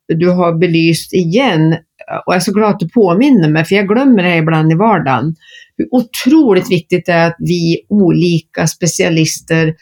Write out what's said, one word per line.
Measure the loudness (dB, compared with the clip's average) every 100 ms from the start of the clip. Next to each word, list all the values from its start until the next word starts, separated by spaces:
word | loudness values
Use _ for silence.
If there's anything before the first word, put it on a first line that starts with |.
| -6
du | -2 0
har | 2 0 0
belyst | 0 2 0 -2 -4
igen, | -4 0 0 0 2 0 0 -6 -20 -12 -10 -4
och |
jag | -4
är |
så | -2
glad | 0 0
att | -2
du | -2
påminner | 0 2 2 2 4 2
mig, | 0
för | 0
jag | 0 0
glömmer | 2 2 2
det | 2
här | 0
ibland | 0 0 2
i |
vardagen, | 2 2 0 0 -2 -4 -8 -14 -20 -14 -10
hur | -4
otroligt | -2 -4 -4 2 2 4 2 0
viktigt | -4 -2 -4 -2
det |
är | 0 -2
att | -2
vi | -4 -2 -2 -4 -2
olika | 0 2 2 0 -2 -4 -6 -4
specialister | -4 -4 -2 -2 0 -2 -4 -4 -2 -2 -4